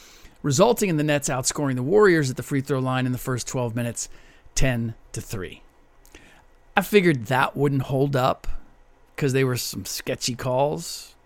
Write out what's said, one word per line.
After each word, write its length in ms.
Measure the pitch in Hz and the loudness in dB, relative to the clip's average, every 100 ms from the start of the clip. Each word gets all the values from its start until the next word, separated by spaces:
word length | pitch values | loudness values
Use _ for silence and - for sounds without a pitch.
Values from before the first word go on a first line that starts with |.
| - - - - | -20 -20 -20 -6
resulting 480 | 143 139 220 240 202 | 0 4 4 4 2
in 80 | 151 | 2
the 60 | |
Nets 260 | 151 147 143 | 2 0 0
outscoring 460 | 131 127 - 143 127 | -2 -2 -2 -2 -2
the 80 | |
Warriors 480 | 127 208 208 165 135 | 2 6 6 6 2
at 40 | 123 | -4
the 80 | |
free 180 | - 139 | -4 -4
throw 180 | 135 135 | -2 -2
line 260 | 127 127 127 | 0 0 -2
in 60 | |
the 80 | 123 | -2
first 280 | - 123 - | -4 -4 -4
twelve 280 | 131 120 117 | -4 -4 -4
minutes, 340 | 117 - - - - - - - | -6 -6 -10 -14 -20 -20 -6 2
ten 400 | 135 120 113 - - | 2 2 -4 -8 -12
to 100 | - | -12
three. 400 | - 107 85 - - _ _ _ - - - - _ _ _ - | -8 -8 -10 -14 -20 _ _ _ -20 -20 -20 -20 _ _ _ -2
I 60 | |
figured 460 | 180 208 175 135 110 | 4 4 4 2 0
that 280 | 131 147 135 | 0 0 0
wouldn't 280 | 143 139 | 0 0
hold 320 | 127 135 143 131 | -2 0 0 2
up 320 | 123 - - - - - - _ _ - | 0 0 -2 -4 -6 -20 -20 _ _ -4
'cause 180 | 143 | 0
they 100 | 131 | 2
were 120 | 135 123 | 0 -2
some 300 | - 110 - | -6 -10 -10
sketchy 480 | - - 123 - | -10 -8 -6 -6
calls, 800 | 117 131 127 147 160 170 - - - | -6 -2 0 0 -2 -8 -14 -16 -20